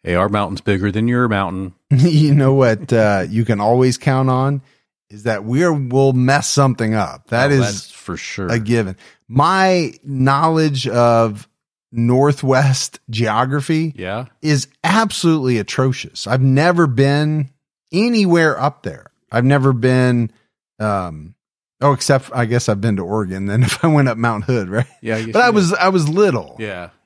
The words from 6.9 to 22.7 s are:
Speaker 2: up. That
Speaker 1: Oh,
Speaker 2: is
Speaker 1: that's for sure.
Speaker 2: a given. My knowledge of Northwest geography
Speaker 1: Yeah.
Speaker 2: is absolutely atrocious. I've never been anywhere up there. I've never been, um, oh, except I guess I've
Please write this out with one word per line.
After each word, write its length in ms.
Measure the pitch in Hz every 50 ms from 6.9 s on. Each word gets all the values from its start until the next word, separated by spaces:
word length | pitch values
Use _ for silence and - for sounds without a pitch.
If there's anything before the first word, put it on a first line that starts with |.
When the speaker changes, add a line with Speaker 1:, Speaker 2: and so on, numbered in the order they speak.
| 110
Speaker 2:
up. 340 | 107 98 - - - _
That 240 | _ 117 117 131 143
Speaker 1:
Oh, 40 | 143
Speaker 2:
is 40 | 135
Speaker 1:
that's 320 | 123 101 104 95 - -
for 240 | - - - - 87
sure. 320 | 80 - - - - 95
Speaker 2:
a 120 | 85 113 117
given. 360 | 107 104 120 117 107 95 95 _ - - _ _ _
My 680 | - 113 131 147 170 190 190 190 185 185 180 160 - - _ _
knowledge 800 | 143 139 131 131 139 139 143 160 165 165 160 156 156 143 131 120
of 640 | 127 107 120 120 120 117 117 117 113 104 107 - _ _ _ _ _ _ _ _ _ - 117 117
Northwest 920 | 120 127 131 139 147 139 - - 131 131 127 143 135 131 - - - - - _ -
geography 840 | 113 110 120 107 107 117 127 131 139 147 139 - 160 156 165 160 139
Speaker 1:
Yeah. 300 | - 95 90 101 117 127 - _ _
Speaker 2:
is 260 | - 151 151 131 - _ _ _ -
absolutely 760 | - 190 220 226 202 - - - 165 160 156 131 127 123 110
atrocious. 680 | 98 - - - 131 135 127 - - - _ - -
I've 140 | 101 120 131
never 460 | 131 135 131 139 156 175 180 170 170
been 600 | 143 117 120 139 139 143 147 151 151 156 151 143 135 _ _ _ _ _ _ _ _
anywhere 680 | 156 180 220 247 240 220 202 180 170 170 160 156 127 -
up 240 | 127 147 - _ -
there. 280 | 90 76 - - - _ _ _ _
I've 140 | - 117 123
never 260 | 131 143 139 131 135 131
been, 580 | 117 120 127 127 127 127 127 123 120 117 110 _ _ _ _ _ _ _ _ _ _
um, 560 | 107 107 101 98 92 85 78 76 76 90 - _ _ _ _ _ _ _ _ _
oh, 140 | 135 143 139
except 380 | - - - 143 131 - - -
I 120 | 123 120
guess 220 | 110 123 123 -
I've 120 | -